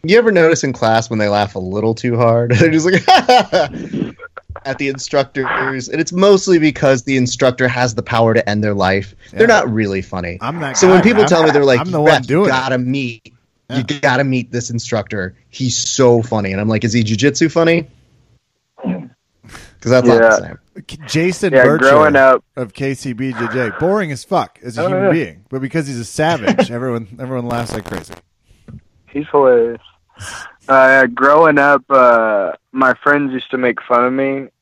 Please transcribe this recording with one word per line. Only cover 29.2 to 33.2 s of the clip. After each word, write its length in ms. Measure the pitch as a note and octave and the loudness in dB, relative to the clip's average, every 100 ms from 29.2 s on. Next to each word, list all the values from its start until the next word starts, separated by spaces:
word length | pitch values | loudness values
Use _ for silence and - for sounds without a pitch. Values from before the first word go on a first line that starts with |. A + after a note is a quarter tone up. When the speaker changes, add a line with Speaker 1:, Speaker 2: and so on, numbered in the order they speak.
| D#3 | -2
Speaker 3:
hilarious. 500 | D3 C3 B2 A#2 A#2 _ _ _ _ - - - _ - | 2 4 4 0 -6 _ _ _ _ -18 -18 -20 _ 0
Uh, 380 | C3+ C3 C3+ B2+ | 4 6 4 2
growing 500 | B2 C3+ D3 D#3+ D3 | 0 2 4 4 4
up, 260 | C#3 C#3+ _ | 2 2 _
uh, 600 | C#3 B2 A#2 A2 G#2 F2+ C#2+ _ | 4 4 4 2 0 -2 -6 _
my 200 | C3 C3 A#2+ | -2 0 0
friends 360 | D3 D3 | 0 0